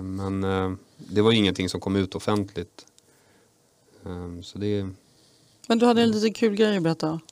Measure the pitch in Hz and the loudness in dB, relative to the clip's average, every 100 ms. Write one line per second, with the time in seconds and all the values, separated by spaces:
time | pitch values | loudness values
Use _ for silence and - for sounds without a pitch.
0 | 92 95 98 98 98 95 95 92 - _ | -8 -6 -4 -2 -2 -2 -2 -6 -12 _
1 | - 98 107 113 101 92 92 87 - 98 | -4 2 4 6 4 2 -4 -4 -2 0
2 | 92 - - 104 98 - 90 - - _ | 0 -4 -2 0 -2 -6 -12 -14 -20 _
3 | _ _ _ _ _ _ _ _ _ _ | _ _ _ _ _ _ _ _ _ _
4 | 90 90 87 87 87 92 104 104 95 92 | -14 -12 -12 -14 -14 -6 -2 -2 -4 -10
5 | _ _ _ _ _ _ - 233 240 226 | _ _ _ _ _ _ -2 2 4 4
6 | 233 214 220 208 226 202 220 202 165 160 | 4 2 -2 0 0 2 2 2 0 0
7 | 156 160 - | -4 -6 -10